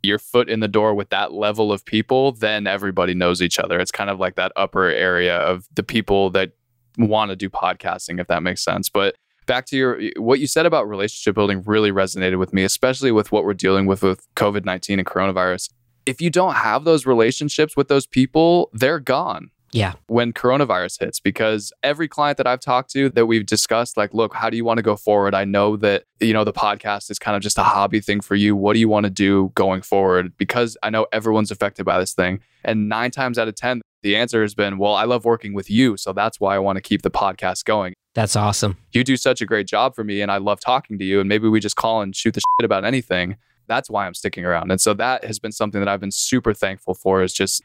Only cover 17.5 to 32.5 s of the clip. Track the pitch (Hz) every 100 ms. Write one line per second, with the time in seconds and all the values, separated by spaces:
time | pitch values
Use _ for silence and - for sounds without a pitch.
17.5 | - 151 - 139 139 - - 131 160 165
18.5 | 175 - 107 131 160 127 131 175 107 -
19.5 | _ _ 120 95 87 _ 113 120 117 123
20.5 | 131 135 92 90 - - - 101 101 110
21.5 | 110 101 _ 135 147 160 - 143 143 123
22.5 | 123 - 127 131 135 139 120 117 113 101
23.5 | 110 - 113 120 - 104 107 110 - 113
24.5 | 117 117 117 110 104 - 104 98 98 98
25.5 | 101 104 107 104 98 _ _ 113 110 107
26.5 | - 107 104 107 101 - 101 - 104 101
27.5 | - 98 101 101 107 101 104 - 101 104
28.5 | 101 98 113 113 107 104 95 98 98 95
29.5 | - 95 92 - 101 95 90 90 - 101
30.5 | 123 117 110 107 110 110 110 113 110 107
31.5 | 101 101 - 95 90 92 - 90 95 _